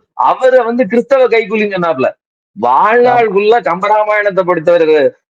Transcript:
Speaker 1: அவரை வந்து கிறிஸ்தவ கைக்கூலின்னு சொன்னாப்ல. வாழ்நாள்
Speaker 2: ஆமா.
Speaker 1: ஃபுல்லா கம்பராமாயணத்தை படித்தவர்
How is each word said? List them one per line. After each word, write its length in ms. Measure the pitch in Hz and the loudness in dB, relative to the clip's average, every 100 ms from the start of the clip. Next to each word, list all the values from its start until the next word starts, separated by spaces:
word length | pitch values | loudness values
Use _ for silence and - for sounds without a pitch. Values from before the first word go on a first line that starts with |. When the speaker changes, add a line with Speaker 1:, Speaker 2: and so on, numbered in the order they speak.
| _ | _
Speaker 1:
அவரை 460 | - 127 175 254 254 | -4 -2 0 2 2
வந்து 220 | 226 240 214 | 0 -2 -2
கிறிஸ்தவ 400 | 233 233 269 247 | -2 0 0 2
கைக்கூலின்னு 480 | 226 208 220 208 190 | 0 -2 -4 -4 -2
சொன்னாப்ல. 320 | 170 131 117 - _ _ _ 101 | -4 -2 -4 -6 _ _ _ -6
வாழ்நாள் 720 | 117 135 196 240 247 240 226 | 0 2 2 2 2 2 0
Speaker 2:
ஆமா. 40 | |
Speaker 1:
ஃபுல்லா 260 | 190 208 233 | 0 0 0
கம்பராமாயணத்தை 800 | 185 180 202 214 214 208 208 185 | 0 -4 -2 0 0 -2 -2 -2
படித்தவர் 440 | 175 170 160 175 156 156 131 - | -2 -2 0 2 2 2 0 -4